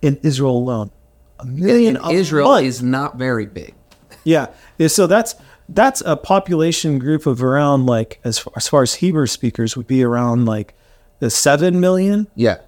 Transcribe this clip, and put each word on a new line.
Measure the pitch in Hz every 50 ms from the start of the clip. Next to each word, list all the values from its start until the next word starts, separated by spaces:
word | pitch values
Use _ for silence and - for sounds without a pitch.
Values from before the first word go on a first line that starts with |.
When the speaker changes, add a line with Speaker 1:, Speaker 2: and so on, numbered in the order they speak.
| -
Speaker 1:
In | 151 139 135 -
Israel | 156 143 131 143 135 127 123
alone. | 123 127 123 113 104 101 _ _ _ _ _ _ _ _ _ _
A | -
million | 127 123 143 175 196 233 240 240 226 -
Speaker 2:
In | - -
Speaker 1:
a | 170
Speaker 2:
Israel | 160 180 190 151 151 151 143 196
Speaker 1:
month. | 277 226 139
Speaker 2:
is | 131 123 110 120
not | 123 127 131 143 143 -
very | 123 127 131 127 113 107
big. | 101 - - 80 - - _ _ _ - _ _ _ - - _
Speaker 1:
Yeah. | 160 160 156 135 - - - - - _
Yeah, | _ 160 160
so | - - 190
that's, | 165 185 220 233 233 - - - - - _ _ _
that's | 170 190 220 269 262 - -
a | - 156
population | - - - 185 196 190 190 180 160 160 170 165 - - 165 147 135
group | 123 139 156 156 -
of | 143 131 117 127
around, | 131 131 143 147 143 143 139 131
like, | 127 123 113 113 - - _ _
as, | 120 113 - - - -
as | 117 - -
far | - 147 131
as | 117 -
Hebrew | - - 180 185 156 143
speakers | 117 - - - 117 - - 117 110 -
would | - 117
be | - 135 131 127
around, | 120 120 120 123 120 117 120 123
like, | 113 110 107 104 - _ _ _ _ _ _ _ _ _ _
the | - 117
seven | - - - 143 139 147 160 185 175 180
million. | 180 185 185 185 185 196 202 208 214 202 _
Speaker 2:
Yeah. | - 117 113 95 - -